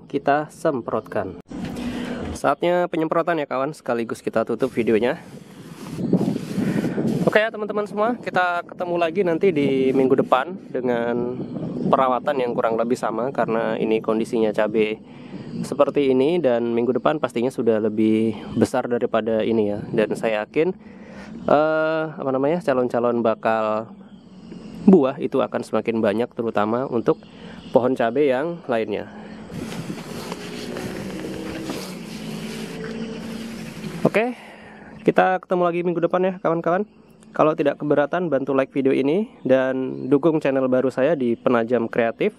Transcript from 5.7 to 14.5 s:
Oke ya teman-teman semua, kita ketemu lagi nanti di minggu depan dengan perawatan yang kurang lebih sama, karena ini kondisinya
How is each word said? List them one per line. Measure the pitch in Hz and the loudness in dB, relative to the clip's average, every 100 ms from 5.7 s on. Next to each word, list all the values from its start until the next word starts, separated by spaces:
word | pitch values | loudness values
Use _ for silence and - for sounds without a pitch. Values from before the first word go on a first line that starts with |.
| - - - - - - - - - - - - - - - - | -14 -12 -6 0 2 2 -4 -6 -4 -2 0 -2 -2 -2 0 4
Oke | - | 4
ya | 220 | 2
teman-teman | 220 214 208 | -2 -4 -4
semua, | 208 202 214 240 | -4 -2 -2 -2
kita | 196 180 180 175 | -2 0 0 0
ketemu | 170 - 180 175 | -6 -8 -4 0
lagi | 170 165 | 0 0
nanti | 180 165 196 | 0 2 2
di | 151 143 135 131 | 2 2 2 2
minggu | 135 131 131 | 4 4 4
depan | - 131 147 190 - | 4 2 2 -6 -8
dengan | 131 123 120 117 120 120 127 123 - - - - | -4 0 0 0 -2 -2 -4 -8 -8 -6 -4 2
perawatan | 131 131 123 135 143 | 4 4 2 0 0
yang | 120 | 0
kurang | 110 113 113 | 0 0 2
lebih | 117 123 | 0 0
sama, | 117 110 123 | -2 -2 -2
karena | 135 117 113 110 110 | 0 0 0 0 0
ini | 113 110 | 2 2
kondisinya | 110 110 113 120 110 | 2 0 0 0 2